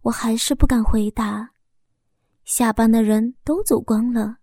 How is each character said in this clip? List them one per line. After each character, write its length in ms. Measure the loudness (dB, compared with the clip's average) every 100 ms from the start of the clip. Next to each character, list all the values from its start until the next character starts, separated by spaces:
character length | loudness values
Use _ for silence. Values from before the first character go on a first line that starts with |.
我 100 | -4
还 240 | -4 -4 -2
是 180 | -2
不 140 | 2 4
敢 160 | 4
回 260 | 2 0 0
答。 400 | -4 -6 -6 -12 _ _ _ _ _ _ _ _ _
下 300 | -8 -2 0
班 180 | 2 4
的 100 | 4
人 340 | 2 2 0 -6 -4
都 180 | -4
走 160 | 0 -2
光 320 | 0 -2 0
了 280 | -2 -4 -8